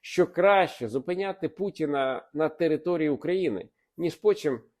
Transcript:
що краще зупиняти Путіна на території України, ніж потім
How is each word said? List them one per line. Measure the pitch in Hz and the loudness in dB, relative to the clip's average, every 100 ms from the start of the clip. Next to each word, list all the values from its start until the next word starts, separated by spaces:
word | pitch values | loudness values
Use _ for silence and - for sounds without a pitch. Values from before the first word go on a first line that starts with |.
що | - - 175 | -4 0 0
краще | - 196 196 175 - 117 | 4 4 6 2 -2 -4
зупиняти | 127 127 180 196 190 156 | -4 -4 -4 -4 -4 -8
Путіна | - 196 - 151 143 131 127 - | -4 -6 -4 -2 0 0 -4 -8
на | 147 156 | -2 -2
території | 156 170 151 170 175 156 | 2 0 0 0 0 0
України, | 135 156 190 165 98 - _ _ - | 0 -2 0 0 -2 -8 _ _ -4
ніж | 170 | -4
потім | - 208 208 151 120 - _ | 0 2 2 0 -4 -8 _